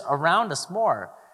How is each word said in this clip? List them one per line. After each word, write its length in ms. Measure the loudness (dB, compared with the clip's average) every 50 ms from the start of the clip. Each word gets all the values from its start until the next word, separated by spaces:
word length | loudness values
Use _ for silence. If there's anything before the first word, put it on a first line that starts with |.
| -2 -2
around 440 | -2 2 2 4 4 4 2 0
us 200 | -2 -6 -6 -6
more? 440 | -4 0 2 2 0 0 -4 -10 -14 -20 -20 -20